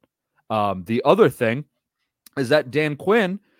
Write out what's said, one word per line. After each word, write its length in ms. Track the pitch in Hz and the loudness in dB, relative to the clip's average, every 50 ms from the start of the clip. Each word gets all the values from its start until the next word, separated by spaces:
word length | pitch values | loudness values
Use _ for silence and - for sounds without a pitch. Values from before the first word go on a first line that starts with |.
| _ _ _ _ _ _ _ _ _ - | _ _ _ _ _ _ _ _ _ -6
Um, 340 | 113 107 104 101 95 92 87 | -2 -2 0 -2 -2 -4 -4
the 180 | 110 113 123 - | -4 -4 0 2
other 240 | 143 190 190 175 139 | 4 4 4 4 2
thing 340 | - - 123 113 117 143 151 _ _ _ _ _ _ _ _ _ _ _ _ - - | 2 0 -2 -2 -2 -4 -8 _ _ _ _ _ _ _ _ _ _ _ _ -12 -6
is 120 | 139 131 117 | -4 -2 2
that 220 | 147 151 - 135 | 2 0 0 0
Dan 260 | 110 151 156 151 147 | -2 -2 -2 -2 -4
Quinn 420 | - - 185 214 240 196 180 190 202 _ _ _ _ | -4 -2 0 2 2 0 -2 -4 -8 _ _ _ _